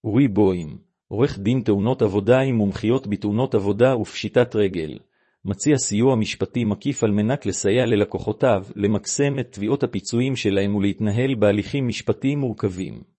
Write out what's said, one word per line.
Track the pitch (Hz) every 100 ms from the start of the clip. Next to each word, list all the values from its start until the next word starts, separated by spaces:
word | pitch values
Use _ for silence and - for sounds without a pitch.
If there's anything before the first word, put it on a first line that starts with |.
אורי | 113 107 139
בוים, | 98 98 90 78 - _ _ _
עורך | 104 143 98
דין | 98 131
תאונות | 110 101 110 127
עבודה | 107 101 98 131
עם | 135
מומחיות | 117 101 95 107 127 104
בתאונות | 101 104 107 131
עבודה | 113 101 101 123 123
ופשיטת | - - 107 123 120 110
רגל, | 101 90 78 55 _ _ _ _
מציע | - 98 147 139
סיוע | - 104 127
משפטי | 120 104 - 95 123
מקיף | 113 101 143 -
על | 113
מנת | 104 107 143 101
לסייע | - 98 117 120
ללקוחותיו | 104 104 95 - 107 135 101 98 -
למקסם | 101 104 - - 143 139
את | 120
תביעות | - 104 139
הפיצויים | 117 104 - 117 131 127
שלהם | 104 98 101
ולהתנהל | 101 101 95 107 101 131
בהליכים | 120 104 101 98 143 127
משפטיים | 107 - - 135 143
מורכבים. | 131 104 104 90 92 55 -